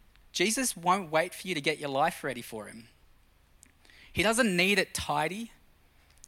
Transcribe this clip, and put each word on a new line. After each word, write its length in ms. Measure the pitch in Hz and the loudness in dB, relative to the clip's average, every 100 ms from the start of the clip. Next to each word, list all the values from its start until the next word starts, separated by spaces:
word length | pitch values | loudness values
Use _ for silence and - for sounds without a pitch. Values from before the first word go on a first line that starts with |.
| _ - - | _ -20 -8
Jesus 460 | - 190 220 254 - | 0 0 2 -2 -2
won't 340 | 175 190 165 | 0 0 2
wait 220 | 156 180 | 0 0
for 140 | - 185 | -4 -6
you 60 | 160 | -4
to 40 | |
get 180 | 151 147 | -2 -2
your 120 | 143 | -2
life 340 | 135 160 - | 0 0 0
ready 180 | 147 120 | -6 -8
for 260 | - 110 101 | -10 -12 -12
him. 200 | 110 117 _ _ - _ _ _ _ - _ - - - | -16 -20 _ _ -20 _ _ _ _ -20 _ -20 -20 -8
He 100 | - | 0
doesn't 320 | 190 226 233 175 | 2 4 4 4
need 240 | 185 196 | 4 4
it 140 | 175 | 0
tidy. 580 | - - 147 160 196 226 - _ _ _ _ _ _ | -2 -2 0 0 -2 -10 -14 _ _ _ _ _ _